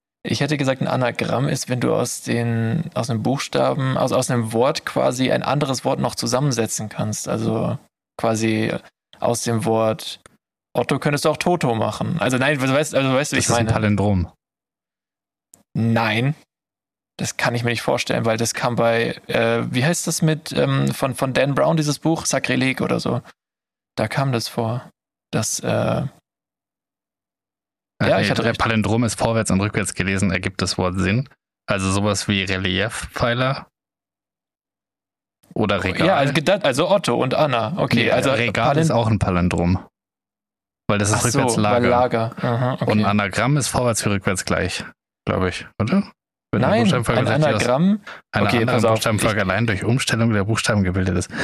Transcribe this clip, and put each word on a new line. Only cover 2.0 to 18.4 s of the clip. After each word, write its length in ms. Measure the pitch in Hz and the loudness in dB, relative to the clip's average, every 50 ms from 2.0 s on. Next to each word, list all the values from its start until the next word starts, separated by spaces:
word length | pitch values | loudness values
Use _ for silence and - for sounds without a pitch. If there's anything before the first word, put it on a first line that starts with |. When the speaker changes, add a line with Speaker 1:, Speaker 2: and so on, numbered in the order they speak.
| 120 120 - - | -2 -4 -6 -8
Speaker 1:
den, 640 | - 120 117 117 117 117 117 113 113 113 117 - - - - | -4 -4 -2 0 0 0 0 0 0 0 -2 -2 -4 -4 -6
aus 160 | 123 120 - | -6 -4 -2
einem 140 | 117 107 107 | -2 -2 0
Buchstaben, 720 | 117 135 139 - - - 139 131 131 131 139 131 131 131 | -2 -2 -2 -4 -2 0 0 0 0 0 0 -2 -2 0
aus, 160 | - - 123 | 0 0 0
aus 180 | 117 131 127 - | 0 0 0 0
einem 220 | 131 120 113 110 | 0 -2 -2 -2
Wort 340 | 117 117 123 143 160 - - | 0 0 2 0 0 -2 -6
quasi 460 | - - - 127 135 127 127 131 - | -4 -2 0 0 0 0 0 0 0
ein 100 | - 131 | 0 -2
anderes 420 | - - 131 147 147 135 131 - - | 0 -2 -2 0 0 -2 -2 -2 -2
Wort 140 | 131 135 131 | -4 -2 -2
noch 160 | 131 120 - | -2 -4 -4
zusammensetzen 760 | - - 117 120 127 147 143 123 110 110 110 - - 110 101 | -4 -4 -2 0 0 0 0 0 0 -2 -2 -4 -6 -8 -8
kannst. 400 | - - 110 107 104 - - - | -6 -6 -4 -4 -4 -6 -6 -6
Also 480 | - 113 113 113 110 113 - - 117 - - _ _ _ _ _ _ | -4 -4 -2 -2 -2 -2 -2 -2 -4 -6 -10 _ _ _ _ _ _
quasi 560 | - - 113 113 107 113 110 110 110 110 117 - - - - _ _ _ _ - - | -4 -2 0 0 0 0 0 0 0 0 -2 -4 -6 -10 -14 _ _ _ _ -10 -4
aus 240 | - 120 120 - | -2 -2 -2 -2
dem 220 | - 120 117 113 110 | -2 -2 -2 0 0
Wort 560 | 113 113 110 113 110 110 - - - - - - - _ _ _ _ _ _ _ _ - | 0 2 2 2 0 0 -2 -6 -12 -14 -14 -18 -20 _ _ _ _ _ _ _ _ -4
Otto 240 | - 120 - 147 135 | -4 -2 -2 -2 -2
könntest 240 | - 156 147 139 - | 0 0 0 0 0
du 40 | 160 | 0
auch 80 | 147 | 0
Toto 380 | - - 180 175 165 - 123 113 | 0 0 0 0 0 0 0 0
machen. 440 | 110 110 107 - - - 113 - - | 0 -2 -2 -4 -4 -4 -4 -2 -2
Also 180 | 104 127 131 123 | 0 0 0 2
nein, 200 | 131 143 151 135 | 2 2 0 0
du 140 | 131 135 | 0 0
weißt, 220 | 131 143 156 147 - | 2 0 0 0 0
also 180 | 135 135 131 | 0 2 2
weißt 200 | 131 131 147 - | 2 0 0 0
du, 40 | 139 | -2
wie 40 | 135 | -2
Speaker 2:
Das 40 | 120 | 0
Speaker 1:
ich 40 | - | 2
Speaker 2:
ist 0 | |
ein 140 | 120 120 113 | 2 2 2
Speaker 1:
meine. 60 | 110 - | 2 0
Speaker 2:
Palindrom. 580 | 117 107 104 104 98 98 104 101 90 87 - - _ _ _ _ _ _ _ _ _ _ _ _ _ _ _ _ _ _ _ _ _ _ _ _ - _ _ - | 2 2 2 2 2 2 2 2 2 0 -2 -6 _ _ _ _ _ _ _ _ _ _ _ _ _ _ _ _ _ _ _ _ _ _ _ _ -20 _ _ -4
Speaker 1:
Nein. 600 | - 113 117 113 113 113 110 107 113 123 139 156 - - _ _ _ _ _ _ _ _ _ _ _ _ _ _ - | -2 0 2 2 2 0 0 0 0 0 -2 -2 -4 -10 _ _ _ _ _ _ _ _ _ _ _ _ _ _ -8
Das 180 | - - - | -8 -8 -6
kann 180 | - - 135 120 | -4 -2 -2 -2
ich 80 | 120 117 | -2 -2
mir 60 | 120 | -2
nicht 120 | 117 107 | -2 -2
vorstellen, 420 | - - 135 123 - - 123 123 113 | -2 -2 -2 0 0 -2 -2 0 0
weil 120 | 113 110 | 0 0
das 180 | 113 | 0